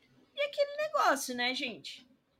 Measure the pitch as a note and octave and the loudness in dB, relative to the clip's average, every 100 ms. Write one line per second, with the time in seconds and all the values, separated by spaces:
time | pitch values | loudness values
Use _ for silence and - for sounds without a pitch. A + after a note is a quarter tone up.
0 | _ _ _ - C#5+ D5 C#5+ C#5+ D#5 D5 | _ _ _ -4 -2 0 0 0 0 2
1 | G4 C4+ C4+ B3 B3 C4 C4 G3 - - | 4 4 0 -2 0 0 -4 -8 -14 -16
2 | - _ _ | -20 _ _